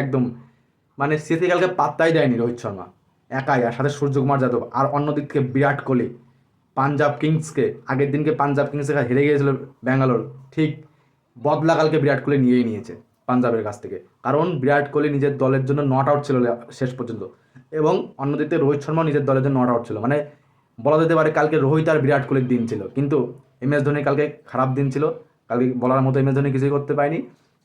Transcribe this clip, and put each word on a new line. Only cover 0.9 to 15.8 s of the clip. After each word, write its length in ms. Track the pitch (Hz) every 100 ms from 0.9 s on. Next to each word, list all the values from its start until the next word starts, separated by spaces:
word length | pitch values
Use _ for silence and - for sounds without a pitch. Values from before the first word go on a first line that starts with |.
| -
মানে, 160 | 143 151
সিএসকে 240 | - 165 180
কালকে 160 | 180 180 -
পাত্তাই 320 | 147 - 165 160
দেয়নি 200 | 135 113
রোহিত 200 | 120 120
শর্মা 220 | 110 95 90 _ _ _ _
একাই, 300 | 131 135 131 117
আর 60 | 117
সাথে 140 | 135 -
সূর্যকুমার 420 | 143 131 131 139
যাদব, 180 | 127 120 -
আর 120 | 123 143 143
অন্যদিক 280 | 147 147 139
থেকে 120 | 147 123
বিরাট 260 | 135 139 139 -
কোহলি 200 | 123 - - _ _ _ _ _ 131
পাঞ্জাব 360 | 135 147 147 139
কিংসকে, 440 | 156 156 - 143 110 - -
আগের 180 | 135 139
দিনকে 200 | 143 151 147
পাঞ্জাব 280 | 143 139 135
কিংসের 240 | 147 143 143
কাছে 120 | 117
হেরে 120 | 127 147
গিয়েছিল 240 | 143 139 131 - -
ব্যাঙ্গালোর, 380 | 123 135 131 113 107 - -
ঠিক 180 | - 151 - - _ _ _ _ 120
বদলা 360 | 147 147 160 151
কালকে 180 | 156 156
বিরাট 160 | 143 135
কোহলি 140 | 131 143 127
নিয়েই 200 | 123 113
নিয়েছে 240 | 104 92 85 _ _ -
পাঞ্জাবের 380 | 127 123 113
কাছ 120 | 104 101
থেকে। 140 | 98 90 - _
কারণ 220 | 123 147 180 151
বিরাট 260 | 131 143 143
কোহলি 180 | 151 147 143
নিজের 180 | 139 131
দলের 200 | 131 135 131
জন্য 160 | 143